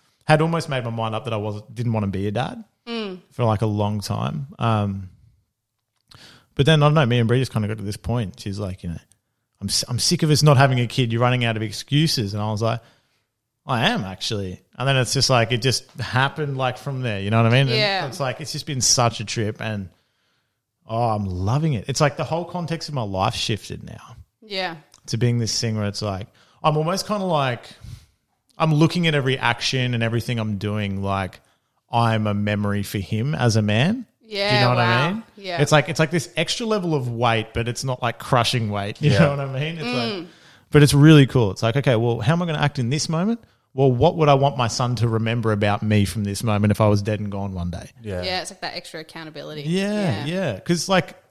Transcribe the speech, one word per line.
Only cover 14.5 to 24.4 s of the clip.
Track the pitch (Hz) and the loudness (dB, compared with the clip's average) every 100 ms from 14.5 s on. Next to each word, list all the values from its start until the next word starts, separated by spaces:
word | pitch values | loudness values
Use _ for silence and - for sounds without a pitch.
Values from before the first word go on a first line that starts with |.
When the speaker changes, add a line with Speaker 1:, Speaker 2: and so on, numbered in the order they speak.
| 90 _ - | -10 _ -6
Speaker 1:
And | 131 | 0
then | 135 | 0
it's | 120 | 0
just | 139 120 | 0 2
like, | 123 113 | 2 2
it | 123 | 0
just | 127 117 - - | 0 -2 -4 -12
happened, | 117 127 139 156 147 131 | -4 0 0 -2 -6 -4
like, | 131 - | -4 -4
from | 147 131 | -8 -6
there, | 123 101 | -4 -4
you | 98 | 0
know | 113 | 4
what | 117 | 4
I | 123 | 4
mean? | 139 | 4
And | 214 | 2
Speaker 2:
Yeah. | 208 196 143 | 0 -2 -4
Speaker 1:
it's | - | -4
like, | 131 123 | -6 -6
it's | 147 | -8
just | 147 - | -10 -6
been | 131 | -2
such | 107 - 117 - | 2 4 2 0
a | |
trip | 104 120 104 - | -6 -4 -4 -4
and, | 113 104 92 - _ _ _ _ _ _ _ _ - | -6 -6 -8 -14 _ _ _ _ _ _ _ _ -8
oh, | 113 120 107 | -2 0 0
I'm | 98 | -2
loving | 90 95 135 160 120 | -2 0 0 0 -2
it. | - | -4
It's | 117 | 0
like | 147 151 | 0 0
the | 156 | -4
whole | 160 170 | -4 -6
context | 180 160 165 - | -6 -6 -8 -6
of | 139 | -6
my | |
life | 104 95 104 - | -4 0 0 0
shifted | - 104 - 101 | -4 -4 -8 -14
now | - - - 117 - _ | -14 -18 -20 -20 -20 _